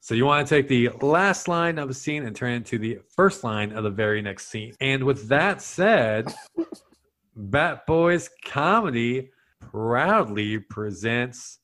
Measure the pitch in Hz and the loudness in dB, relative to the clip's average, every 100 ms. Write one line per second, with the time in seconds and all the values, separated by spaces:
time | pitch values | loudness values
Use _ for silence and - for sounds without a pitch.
0 | - 113 131 147 135 151 139 131 117 113 | -2 2 4 4 4 2 4 4 2 0
1 | 139 160 196 185 - 170 170 160 143 131 | 2 4 4 0 0 0 0 -2 -6 -6
2 | - 151 131 110 123 120 110 120 110 113 | -4 -4 -4 -4 -4 -4 -4 -4 -4 -6
3 | - - 190 185 123 107 104 107 107 101 | -10 2 2 2 -4 -2 -4 -4 -4 -2
4 | 107 107 101 98 - 113 110 - 135 135 | 0 0 -2 -10 -12 -12 -12 -6 -2 0
5 | 131 127 107 139 175 190 - - 185 220 | 0 -2 2 2 2 -2 -8 0 4 4
6 | 117 107 120 - - - 330 - _ _ | 4 0 -4 -8 -16 -10 -8 -10 _ _
7 | _ _ _ - 101 117 165 139 - 160 | _ _ _ -14 -4 0 0 -2 0 2
8 | 170 175 - _ - - 151 214 208 123 | 4 2 -2 _ -10 -2 2 2 2 0
9 | 117 123 131 _ _ _ - - 110 120 | 0 0 -4 _ _ _ -14 -6 0 2
10 | 156 220 147 104 104 110 104 - 107 98 | 4 4 2 -2 -2 -4 -8 -8 -8 -4
11 | 110 117 123 127 - - | -2 0 -2 -6 -20 -20